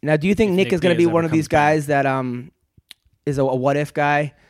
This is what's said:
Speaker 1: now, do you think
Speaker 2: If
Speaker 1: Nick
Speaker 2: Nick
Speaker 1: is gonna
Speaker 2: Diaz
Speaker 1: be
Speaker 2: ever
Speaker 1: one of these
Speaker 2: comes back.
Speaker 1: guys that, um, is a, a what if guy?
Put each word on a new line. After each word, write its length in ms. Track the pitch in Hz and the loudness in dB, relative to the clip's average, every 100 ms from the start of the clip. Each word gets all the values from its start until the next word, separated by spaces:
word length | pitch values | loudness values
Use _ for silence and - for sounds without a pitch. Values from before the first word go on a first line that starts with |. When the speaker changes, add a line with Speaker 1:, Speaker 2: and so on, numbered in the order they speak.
Speaker 1:
now, 140 | 143 156 | -2 0
do 100 | 180 | 0
you 80 | |
think 160 | 202 214 | 0 2
Speaker 2:
If 40 | 180 | 0
Speaker 1:
Nick 100 | 190 | 0
Speaker 2:
Nick 40 | |
Speaker 1:
is 80 | 180 | 0
gonna 140 | 180 | 2
Speaker 2:
Diaz 40 | 170 | 2
Speaker 1:
be 60 | |
Speaker 2:
ever 80 | 170 | 2
Speaker 1:
one 100 | 165 165 | 2 0
of 40 | |
these 180 | 160 151 | 0 0
Speaker 2:
comes 100 | 156 | 0
back. 120 | 147 | 2
Speaker 1:
guys 120 | 156 143 | 0 0
that, 180 | 139 135 | 0 0
um, 440 | 131 127 123 139 _ _ _ _ - _ _ 147 | -2 -4 -8 -12 _ _ _ _ -20 _ _ -6
is 100 | 139 | -2
a, 40 | |
a 120 | 135 | 0
what 220 | 131 139 143 | 0 0 0
if 160 | 147 | -2
guy? 380 | 156 147 147 147 - | -2 0 0 -2 -8